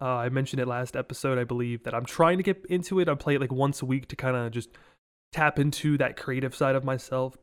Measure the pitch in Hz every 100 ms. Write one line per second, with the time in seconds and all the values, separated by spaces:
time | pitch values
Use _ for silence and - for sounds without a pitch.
0 | 131 123 123 131 135 131 123 120 123 135
1 | 127 131 139 123 120 123 120 117 - 117
2 | 123 - 165 185 190 185 - 180 175 185
3 | 165 143 - 143 131 131 139 143 127 135
4 | 131 - 131 127 117 117 - - - _
5 | _ _ _ - 151 143 143 139 151 143
6 | 127 - - 131 135 - 139 135 135 127
7 | - 131 131 -